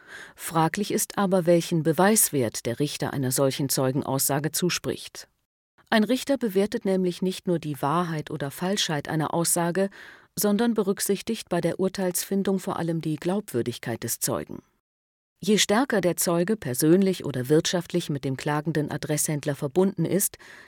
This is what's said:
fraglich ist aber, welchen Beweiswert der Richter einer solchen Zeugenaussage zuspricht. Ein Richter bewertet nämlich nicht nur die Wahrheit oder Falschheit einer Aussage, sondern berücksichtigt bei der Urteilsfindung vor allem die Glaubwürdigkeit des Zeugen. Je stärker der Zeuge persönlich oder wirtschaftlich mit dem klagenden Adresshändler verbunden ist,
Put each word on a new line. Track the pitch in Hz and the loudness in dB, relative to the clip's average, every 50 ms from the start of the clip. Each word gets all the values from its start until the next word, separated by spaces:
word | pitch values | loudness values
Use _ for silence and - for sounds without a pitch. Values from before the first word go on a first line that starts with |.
| - - - - - - - | -20 -20 -18 -18 -18 -18 -18
fraglich | - - - 170 165 160 160 - 208 208 - | -14 -10 -4 0 2 2 2 2 -2 -2 -2
ist | - - - - - - | -2 -2 -2 -2 -2 -2
aber, | 202 190 185 190 170 | 0 2 2 2 4
welchen | 170 175 170 165 - 180 165 147 | 6 4 4 4 2 0 2 2
Beweiswert | 165 156 - 180 202 226 208 - - - 143 120 107 - - - | 2 4 4 4 4 6 4 2 2 2 0 0 0 -2 -4 -4
der | 120 117 - | -4 -2 -2
Richter | 147 147 - - 156 123 - | -2 -2 -2 -4 -4 -4 -2
einer | 143 135 127 131 | -2 0 0 2
solchen | - 139 135 131 - 147 131 | 2 2 2 2 0 -2 -2
Zeugenaussage | - - 135 127 135 147 - - 131 135 - - 139 143 143 156 147 | 0 0 0 2 0 0 0 0 0 0 0 0 0 0 -2 -2 -2
zuspricht. | - 180 175 - - - 135 - - - - - - - - _ _ _ _ _ _ _ _ _ _ _ _ | -2 0 0 -2 -2 -4 -6 -6 -6 -8 -14 -16 -18 -18 -20 _ _ _ _ _ _ _ _ _ _ _ _
Ein | - 226 214 | 2 2 2
Richter | 196 254 254 - - 277 269 | 2 0 0 0 -2 -2 -2
bewertet | - 226 185 190 196 214 - 226 - | -2 0 0 2 0 0 0 -2 0
nämlich | 196 190 185 185 180 170 - | 0 2 2 2 0 0 -2
nicht | - 185 185 - - | -2 -2 -2 -2 -2
nur | 190 175 160 | -2 -2 -2
die | - 151 147 135 - | -2 -4 -6 -2 -2
Wahrheit | 139 151 170 180 160 165 151 147 - | 0 0 0 0 -2 -4 -6 -6 -6
oder | - 151 151 139 | -8 -8 -8 -8
Falschheit | - - 185 180 196 214 - - 165 147 143 - | -6 -6 -4 -4 -2 -2 -2 -2 -2 -4 -4 -2
einer | - 160 151 - - | -2 -2 -2 0 0
Aussage, | 170 170 - - 175 170 170 170 185 196 196 - - - - - - - _ _ | 0 0 0 0 0 0 0 0 0 0 -2 -4 -8 -20 -20 -20 -20 -20 _ _
sondern | - - 208 208 202 240 240 226 | -2 0 2 2 2 2 2 2
berücksichtigt | 220 202 190 202 - - - 202 190 - - 226 - - - | 2 0 0 0 -2 -2 -2 -2 -2 -2 -4 -6 -6 -4 -4
bei | 180 175 | -2 0
der | 170 165 - - | 0 0 0 0
Urteilsfindung | 190 190 - - 190 180 180 - - - 202 196 190 202 196 185 | -2 -2 -2 -2 -2 -2 -2 -2 -4 -2 0 0 2 2 0 0
vor | - - - - | -2 -4 -4 -4
allem | 170 165 170 165 151 | -2 -2 -2 -2 -2
die | 160 156 | -2 -4
Glaubwürdigkeit | 147 - 170 185 208 208 - - 120 113 - 120 - - - 117 - - | -2 -2 -2 -2 -2 -2 -2 -2 -2 -2 -2 -4 -6 -6 -6 -6 -6 -4
des | 117 - - | -6 -4 -4
Zeugen. | - - 120 80 76 - - - - _ _ _ _ _ _ _ _ _ _ _ _ _ _ _ - | -2 -2 -2 -4 -4 -8 -12 -14 -16 _ _ _ _ _ _ _ _ _ _ _ _ _ _ _ 0
Je | 170 214 185 | 2 2 4
stärker | - - 202 220 277 - - 202 | 4 2 2 2 2 2 2 2
der | 170 180 165 | 2 2 0
Zeuge | - - 196 170 170 180 185 220 | 0 0 0 2 2 2 0 -2
persönlich | 214 - 143 123 - - 156 170 190 196 190 185 - - | -2 -4 -4 -2 2 4 6 6 6 6 4 2 0 -4
oder | - 135 127 123 127 | -4 -4 -4 2 4
wirtschaftlich | 151 160 160 - - 175 165 - - 175 170 - | 4 4 4 4 0 -2 -2 -2 -2 -2 -2 -2
mit | 156 139 - | -4 -4 -2
dem | 139 131 | -4 -4
klagenden | 127 - 151 147 151 147 170 151 156 147 139 - | -4 -2 -2 -2 -2 0 0 0 0 -2 -2 -4
Adresshändler | 147 - - 151 147 - - 156 143 - 151 139 | -6 -4 -2 -2 0 0 -2 -2 -2 -2 -4 -4
verbunden | - - 143 - 180 190 196 202 - 165 | -2 -4 -2 2 2 2 2 2 0 0
ist, | 147 - 190 202 - - - - - - - - | 0 0 0 0 -2 -4 -8 -18 -20 -20 -20 -20